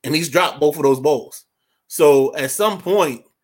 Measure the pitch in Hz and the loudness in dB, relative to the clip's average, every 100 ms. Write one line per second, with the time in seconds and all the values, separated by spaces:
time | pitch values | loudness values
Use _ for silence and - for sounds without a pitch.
0 | - 156 165 165 - - 147 156 139 131 | -6 -4 -2 -2 -2 0 -2 2 0 2
1 | 143 131 - - _ _ _ _ - - | 0 -2 -4 -20 _ _ _ _ -10 2
2 | 147 139 135 151 135 - 214 190 175 202 | 4 4 2 -2 -6 -2 -2 -2 -2 0
3 | 160 117 _ _ | 0 -4 _ _